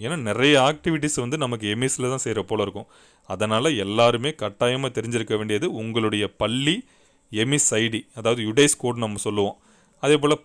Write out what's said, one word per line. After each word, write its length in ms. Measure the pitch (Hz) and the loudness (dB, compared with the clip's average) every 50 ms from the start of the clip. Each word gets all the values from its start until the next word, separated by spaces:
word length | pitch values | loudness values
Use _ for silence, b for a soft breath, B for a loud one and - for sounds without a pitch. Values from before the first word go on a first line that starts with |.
ஏன்னா, 160 | 107 123 170 165 | -6 -6 -6 -4
நிறைய 440 | 123 107 104 117 131 147 147 135 | -4 -2 0 2 4 6 6 6
ஆக்டிவிட்டீஸ் 580 | 131 143 156 147 - 170 165 151 147 147 - - | 6 4 2 0 -2 -2 -2 0 -2 -2 -2 -2
வந்து 180 | 120 120 147 156 | -4 -4 -2 -2
நமக்கு 380 | 143 123 120 113 107 104 104 | -2 -4 -4 -4 -4 -4 -2
எமிஸ்ல 340 | 117 127 131 - - 127 123 | -2 -2 -2 -2 -2 -4 -4
தான் 100 | 131 131 - | -4 -4 -4
செய்யற 160 | 120 107 107 | -4 -4 -4
போல 220 | 95 - 113 107 | -4 -2 -2 -2
இருக்கும். 260 | 104 101 90 104 113 - b b b b b b b b | -2 -2 -4 -8 -14 -16 b b b b b b b b
அதனால 420 | 95 92 107 107 110 110 131 165 | -6 -4 -2 0 0 2 2 0
எல்லாருமே 600 | 151 107 95 98 104 110 117 120 120 117 120 151 | 0 -2 -2 0 2 4 4 4 4 2 0 -4
கட்டாயமா 600 | 156 - 110 104 101 - 120 123 127 131 135 131 | -6 -4 -6 -8 -4 -2 0 0 0 0 -4 -6
தெரிஞ்சிருக்க 480 | 117 113 110 113 117 117 113 110 113 107 | -4 -6 -4 -2 -2 -4 -2 -2 -2 -2
வேண்டியது 360 | 107 107 107 101 160 180 196 | -2 0 -2 -2 -2 -2 -4
உங்களுடைய 640 | 113 110 113 113 117 110 107 104 104 104 98 - | -6 -6 -4 -2 0 0 0 0 0 -2 -4 -4
பள்ளி 500 | - 107 107 117 131 139 147 175 233 - b b b b b b b b b | -2 -2 -2 -2 0 0 0 0 -2 -4 b b b b b b b b b
எமிஸ் 420 | 110 107 113 131 143 147 - - 117 | -2 -2 0 2 2 2 2 2 2
ஐ 160 | 110 113 113 | 0 0 0
டி, 180 | 113 110 - _ _ | -2 -4 -6 _ _
அதாவது 280 | 117 110 113 123 120 110 | -4 0 0 0 0 0
யுடைஸ் 340 | 107 110 139 143 147 - - | 0 4 4 4 4 4 0
கோடு 220 | - 123 120 117 | -2 -4 -2 -2
நம்ம 180 | 117 107 104 104 | -4 -4 -4 -4
சொல்லுவோம். 400 | - 113 104 104 101 101 - - b b b b b b b b | -4 -2 0 0 0 -2 -2 -8 b b b b b b b b
அதே 160 | - 139 151 147 | 2 2 4 4
போல 200 | 139 147 151 156 - | 4 2 2 2 2